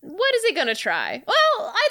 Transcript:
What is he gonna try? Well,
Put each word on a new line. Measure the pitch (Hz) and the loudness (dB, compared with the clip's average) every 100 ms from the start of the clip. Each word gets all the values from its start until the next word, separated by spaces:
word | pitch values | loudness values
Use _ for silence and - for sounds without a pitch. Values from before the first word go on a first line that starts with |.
What | 294 330 523 508 | -12 -2 0 2
is | |
he | 453 | 0
gonna | 403 254 220 | 0 -2 -2
try? | 220 165 98 101 - | -2 -2 -2 -4 0
Well, | 587 622 554 - 415 539 | 4 4 2 -2 -2 0